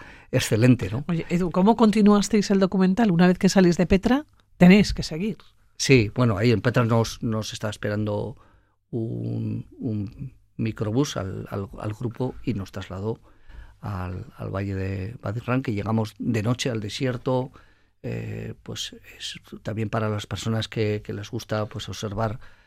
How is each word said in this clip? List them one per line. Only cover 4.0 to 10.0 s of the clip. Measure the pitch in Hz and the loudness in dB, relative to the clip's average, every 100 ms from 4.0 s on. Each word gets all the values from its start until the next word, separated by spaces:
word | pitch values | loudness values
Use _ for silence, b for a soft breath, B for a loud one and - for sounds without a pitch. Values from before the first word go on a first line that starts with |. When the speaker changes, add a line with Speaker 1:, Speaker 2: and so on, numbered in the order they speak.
| 226 262 - _ _ - | 4 0 -2 _ _ 6
Speaker 2:
Tenéis | 175 202 - | 10 10 6
que | - | 0
seguir. | - 160 214 170 - _ _ - | -6 -6 -6 -8 -14 _ _ -4
Speaker 1:
Sí, | - 131 104 | 4 6 4
bueno, | - 123 95 | 2 0 2
ahí | 120 | 2
en | 107 | 2
Petra | 120 120 | 2 0
nos, | 117 117 110 - | 2 2 0 -4
nos | 120 110 107 | -4 -4 -6
estaba | - 107 | -8 -8
esperando | - 107 104 104 104 107 - _ _ _ _ _ | -6 -4 -4 -4 -4 -6 -12 _ _ _ _ _
un, | 123 113 117 117 113 110 113 - 359 | -6 -6 -6 -6 -6 -6 -6 -10 -10
un | 175 107 | -6 -6